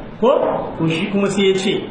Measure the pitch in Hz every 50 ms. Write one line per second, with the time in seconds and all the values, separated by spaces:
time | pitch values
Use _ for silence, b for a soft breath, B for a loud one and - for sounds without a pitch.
0 | - - - - 214 247 294 - - - - - - - - - 165 160 160 160
1 | 196 208 196 196 196 196 - 208 196 190 190 - - 202 151 - - -